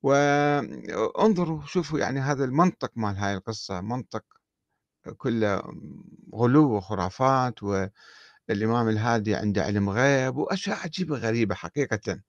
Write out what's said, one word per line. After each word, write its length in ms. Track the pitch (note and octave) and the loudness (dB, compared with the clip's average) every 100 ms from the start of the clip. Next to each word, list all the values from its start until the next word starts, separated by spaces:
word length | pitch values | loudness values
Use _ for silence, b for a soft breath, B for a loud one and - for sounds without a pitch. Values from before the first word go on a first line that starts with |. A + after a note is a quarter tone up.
وانظروا 1600 | C#3 C#3 C#3+ C#3+ D3 C#3+ B2 - - - A2 - G#3+ F#3 F3 D#3 D3 | 4 4 4 4 2 0 -2 -10 -8 -2 -2 2 4 4 0 -2 -4
شوفوا 340 | F#3 D3 D#3 | -4 -2 -2
يعني 200 | G2+ C3+ | -2 -2
هذا 260 | C3+ C#3 C3+ | 0 0 0
المنطق 460 | C3+ F3+ - B2+ - | 4 2 2 -8 -4
مال 220 | A2 F#2+ | -4 -2
هاي 160 | G2+ | -2
القصة، 480 | G2 - A2 - F#2+ | -2 -6 -10 -8 -8
منطق 420 | G2+ B2+ - A2 _ _ _ _ _ _ _ _ - - | -6 -8 -8 -12 _ _ _ _ _ _ _ _ -16 -8
كله 460 | A#2 A2+ G#2 F#2+ - E2+ D2+ - - - - G#2+ | -4 0 0 0 -4 -14 -16 -18 -20 -20 -16 0
غلو 400 | A#2+ C#3 D3+ G#2+ | 4 6 6 2
وخرافات، 880 | F#2+ G2+ F#2 - C3 C3+ B2+ A2+ | -2 -2 -2 2 2 2 0 -4
والإمام 1300 | G2+ G2 F#2+ _ - - - _ - G#2+ A2 A#2 A2+ | -2 -2 -2 _ -20 -20 -20 _ -4 -2 2 2 2
الهادي 460 | G#2+ A#2 A#2 G#2 G2 | 2 2 0 0 0
عنده 280 | G#2 G2 | 0 0
علم 260 | E2+ G#2 G2+ | 0 0 0
غيب 480 | G2+ C3+ C#3 C3 B2+ | 2 2 2 0 -2
وأشياء 420 | - F#3+ - - | -4 -4 -4 -6
عجيبة 340 | F3 E3+ E3+ C#3+ | -6 -6 -4 -2
غريبة 380 | A2 A#2 A2 F#2 | 0 2 0 -2
حقيقة. 680 | E2 - C3+ - - F#2 | -6 -4 -2 -2 -4 -8